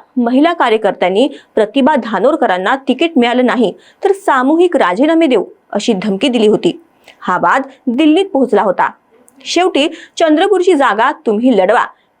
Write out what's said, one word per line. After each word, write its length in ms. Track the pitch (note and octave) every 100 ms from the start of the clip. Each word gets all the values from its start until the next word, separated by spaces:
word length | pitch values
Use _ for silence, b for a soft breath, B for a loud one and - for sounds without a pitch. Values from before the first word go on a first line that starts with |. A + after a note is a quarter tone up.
| - -
महिला 360 | A#3+ B3+ E4
कार्यकर्त्यांनी 760 | F4 B3 A3 G3+ F3+ F3+ G3 C#4 B B -
प्रतिभा 400 | G#3+ C#4 C4 D4
धानोरकरांना 800 | A3 G3+ A#3+ D#4 A#3 F3+ G3 C4+
तिकीट 360 | C4+ C4 E4 D#4
मिळालं 280 | A#3+ B3 B3
नाही 280 | G3+ G3+ - b b
तर 80 | G4
सामूहिक 640 | G4 - C4+ C4 D#4+ F4+ E4
राजीनामे 500 | F3+ F#3 D4+ E4 D#4+
देऊ, 160 | A3+ - - _
अशी 220 | G#3 - G3
धमकी 240 | G3+ G3 -
दिली 200 | A#3+ G#3
होती. 340 | G#3 F3+ - _ b b b
हा 180 | - F3+
वाद 240 | E3+ B3 C4+ B -
दिल्लीत 380 | A#3+ D#4 D#4+ G4
पोहोचला 360 | C4+ B3+ G3+
होता. 300 | G#3 - - - _ _ _ _ -
शेवटी 420 | E4+ F#4 D#4+ D#4 D#4+ B -
चंद्रपूरची 560 | E4 D4+ G4+ F#4 F4+
जागा 380 | D#4 B3+ G#3 B3+
तुम्ही 460 | D4 A#3+ G#3 B3+ G#3
लढवा 280 | F#3 A3+ - b b _